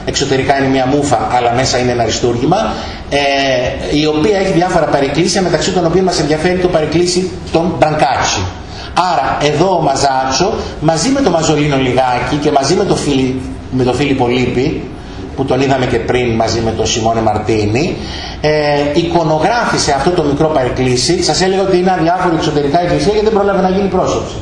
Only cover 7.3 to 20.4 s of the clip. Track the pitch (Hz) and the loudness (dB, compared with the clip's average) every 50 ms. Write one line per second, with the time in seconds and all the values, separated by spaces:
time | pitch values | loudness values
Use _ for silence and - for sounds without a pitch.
7.3 | - - - - - 160 170 175 - 127 151 156 151 147 151 139 123 98 92 - | -4 -8 -6 -2 -2 0 0 0 0 2 2 2 2 2 2 2 2 0 -2 -2
8.3 | - 104 92 - - - - - - - - - - 165 180 180 165 143 135 - | -2 -2 -4 -6 -8 -10 -14 -14 -14 -12 -12 -6 -2 0 0 0 0 0 0 0
9.3 | - - 151 147 147 147 - - 185 165 151 139 135 - - 139 131 131 131 131 | 0 0 0 0 2 2 2 2 2 2 0 0 0 0 0 0 0 0 0 0
10.3 | - - 175 214 220 - - - - - 151 160 165 156 - 262 269 277 - 190 | 0 0 0 0 -2 -4 -6 -8 -6 -2 0 0 0 2 0 0 2 2 2 2
11.3 | 170 160 151 160 156 147 147 147 139 131 131 127 127 131 131 127 123 123 - - | 2 2 2 2 2 2 2 0 0 0 0 0 2 2 2 2 0 -2 -2 -2
12.3 | 147 147 143 156 139 135 - 135 180 208 202 165 156 147 - 147 139 131 131 127 | -2 0 0 2 2 2 2 2 0 2 2 2 0 0 0 0 0 0 0 0
13.3 | 131 131 - - - - - - 131 127 123 127 123 139 147 139 131 123 120 120 | -2 -4 -6 -8 -10 -12 -8 -4 -2 0 2 2 2 0 0 0 0 2 2 2
14.3 | 123 127 123 123 123 123 135 160 - - - - - - - - - - - - | 2 0 0 0 0 0 0 0 -2 -4 -6 -10 -12 -14 -14 -14 -12 -12 -12 -8
15.3 | - - 139 139 131 131 139 131 139 127 127 127 120 113 - - 123 127 123 120 | -6 -4 -2 0 0 2 2 2 2 0 0 0 -2 -2 0 0 0 0 0 0
16.3 | 113 113 113 110 113 117 113 113 - 110 110 110 - 113 107 113 113 110 107 107 | 0 0 0 0 0 -2 -2 -2 0 -2 -2 -2 -2 0 0 0 0 2 2 0
17.3 | 104 101 - - 113 107 104 104 110 127 165 190 - - - - - - - - | 0 0 0 0 0 0 0 0 0 0 0 -2 -4 -4 -6 -8 -8 -8 -10 -10
18.3 | - - - 151 151 151 147 147 147 143 143 143 147 170 165 - 165 170 160 156 | -6 -2 0 0 2 2 2 2 2 0 0 0 0 0 0 2 2 0 2 2
19.3 | 156 156 160 196 233 240 214 - - 190 - 156 139 135 151 180 180 175 151 143 | 0 0 0 0 0 0 0 -2 -2 -2 0 0 0 0 0 0 0 0 0 0
20.3 | 143 - | 0 0